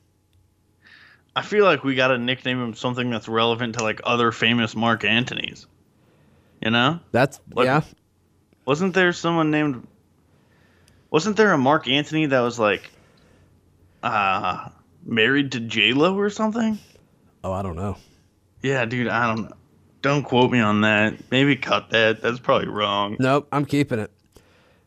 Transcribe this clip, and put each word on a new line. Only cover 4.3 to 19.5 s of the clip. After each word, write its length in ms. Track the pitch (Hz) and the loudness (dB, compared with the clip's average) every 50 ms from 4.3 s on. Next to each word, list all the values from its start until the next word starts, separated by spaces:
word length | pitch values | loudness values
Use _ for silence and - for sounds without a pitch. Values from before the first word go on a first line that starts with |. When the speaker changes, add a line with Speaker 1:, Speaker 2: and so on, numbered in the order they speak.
Speaker 1:
famous 440 | 110 - 117 113 120 120 113 107 - | 0 0 2 2 2 2 0 -2 -2
Mark 260 | 110 113 117 113 110 - | 0 0 0 0 2 0
Anthonys. 640 | 104 110 120 123 - - - - - - - - _ _ _ _ _ _ _ _ _ _ _ _ _ _ _ _ _ _ _ | 0 0 0 0 -2 -6 -10 -10 -10 -14 -18 -20 _ _ _ _ _ _ _ _ _ _ _ _ _ _ _ _ _ _ _
You 100 | - 110 | -4 0
know? 280 | 117 120 123 139 170 170 - _ | 2 2 2 2 0 -2 -8 _
Speaker 2:
That's, 280 | - 117 135 - - - _ - - | 0 0 0 0 -2 -12 _ -8 -2
Speaker 1:
Like, 120 | - 123 | 0 0
Speaker 2:
yeah. 160 | 127 135 156 156 - - _ _ _ _ _ _ _ _ _ _ _ _ _ _ | 2 2 0 -2 -4 -14 _ _ _ _ _ _ _ _ _ _ _ _ _ _
Speaker 1:
wasn't 280 | 127 143 156 190 190 170 | -2 -2 0 0 0 2
there 200 | 190 185 175 170 | 2 2 2 2
someone 360 | - - 170 170 165 156 156 | 0 -2 -2 0 0 0 2
named, 360 | 151 151 151 147 127 - - - _ _ _ _ _ _ _ _ _ _ _ _ _ _ _ _ _ _ _ _ _ _ _ _ | 0 0 0 -2 -4 -6 -12 -18 _ _ _ _ _ _ _ _ _ _ _ _ _ _ _ _ _ _ _ _ _ _ _ _
wasn't 280 | - - 165 214 202 | -2 0 0 0 2
there 140 | 208 214 202 175 | 2 4 4 4
a 40 | |
Mark 300 | 143 127 135 151 160 - | 4 4 2 2 2 0
Anthony 380 | 120 135 147 143 - 151 156 156 | 0 0 0 -2 -2 -2 -2 0
that 140 | 139 135 127 | 0 2 0
was, 180 | 120 120 110 117 | 0 0 0 0
like, 320 | 110 104 95 - - - - _ _ _ _ _ _ _ _ _ _ _ _ _ _ _ _ _ _ _ _ _ - | 0 0 0 0 -4 -14 -20 _ _ _ _ _ _ _ _ _ _ _ _ _ _ _ _ _ _ _ _ _ -6
uh, 680 | 120 113 104 98 95 92 101 104 90 87 - - - - _ _ _ _ _ - | -2 0 2 2 2 0 0 -2 -4 -6 -6 -10 -16 -20 _ _ _ _ _ -10
married 480 | - 113 110 110 123 139 143 139 135 131 | -4 0 2 2 4 4 2 0 -2 -4
to 60 | 120 | -8
J-Lo 540 | 117 110 107 110 104 110 127 139 156 185 190 | -8 -4 0 2 2 4 4 4 4 2 2
or 120 | 202 202 208 | 0 -2 -2
something? 480 | 208 - 220 220 208 240 226 220 214 208 - - _ - _ _ _ _ _ _ _ _ - | -2 -2 -4 -2 -2 -2 -2 -2 -4 -6 -10 -18 _ -20 _ _ _ _ _ _ _ _ -8
Speaker 2:
Oh, 80 | 92 92 | -6 -6
I 80 | 95 101 | -6 -6
don't 120 | 92 82 | -6 -6
know. 220 | 82 98 104 92 - - _ _ _ _ _ _ _ _ _ _ _ | -6 -6 -6 -8 -10 -14 _ _ _ _ _ _ _ _ _ _ _
Speaker 1:
Yeah, 240 | - 135 139 131 117 | -4 -4 -2 -2 -2
dude, 220 | 113 127 123 120 | -4 -4 -4 -2
I 200 | 107 101 117 123 113 110 | -2 0 0 0 0 -2
don't 160 | 113 95 | -4 -6
know. 60 | - | -10